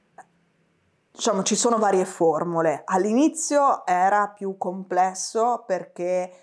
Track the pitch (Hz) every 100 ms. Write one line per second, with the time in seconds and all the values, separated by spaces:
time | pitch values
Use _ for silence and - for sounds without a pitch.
0 | _ - - _ _ _ _ _ _ _
1 | _ - 233 190 190 214 240 226 208 190
2 | - - 165 156 175 165 160 143 - 190
3 | 208 233 311 - - 285 277 - - 180
4 | 190 208 202 - 196 190 185 190 190 180
5 | 185 185 - 226 233 240 - 180 175 -
6 | 175 180 180 -